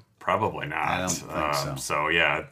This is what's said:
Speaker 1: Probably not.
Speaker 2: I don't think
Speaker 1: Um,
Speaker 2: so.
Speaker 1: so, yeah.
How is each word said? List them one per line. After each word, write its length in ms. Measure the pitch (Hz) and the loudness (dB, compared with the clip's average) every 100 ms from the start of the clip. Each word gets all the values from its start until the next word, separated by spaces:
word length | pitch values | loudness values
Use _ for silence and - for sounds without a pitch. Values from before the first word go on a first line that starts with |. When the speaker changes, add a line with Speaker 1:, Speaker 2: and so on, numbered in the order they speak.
| - _ | -14 _
Speaker 1:
Probably 480 | - 98 101 - 73 | 0 2 2 -2 -4
not. 120 | 80 | -2
Speaker 2:
I 200 | 73 90 | 0 0
don't 100 | 92 | -2
think 220 | 80 73 | -4 -4
Speaker 1:
Um, 220 | 78 76 | -2 0
Speaker 2:
so. 220 | 71 71 69 | 0 -2 -4
Speaker 1:
so, 320 | - 76 76 | -2 0 2
yeah. 360 | 85 78 76 78 | 4 4 2 -4